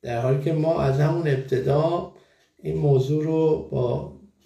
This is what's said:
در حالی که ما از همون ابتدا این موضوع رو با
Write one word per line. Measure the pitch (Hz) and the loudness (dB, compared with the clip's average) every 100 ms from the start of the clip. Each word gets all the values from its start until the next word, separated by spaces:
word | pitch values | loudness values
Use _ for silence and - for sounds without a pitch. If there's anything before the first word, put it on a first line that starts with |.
در | 123 120 | -6 -4
حالی | 123 143 | 0 0
که | 160 | 0
ما | 156 160 165 | 0 0 0
از | 139 135 | 0 2
همون | 151 170 156 | 2 0 0
ابتدا | 131 - - 135 143 165 175 185 - _ _ _ _ | -2 0 -2 0 0 0 -2 -6 -14 _ _ _ _
این | 156 160 | -6 -2
موضوع | 151 135 131 151 | 4 4 4 0
رو | 151 160 160 151 - | 0 2 2 0 -2
با | 135 123 127 - - - _ | -4 -2 -2 -6 -16 -20 _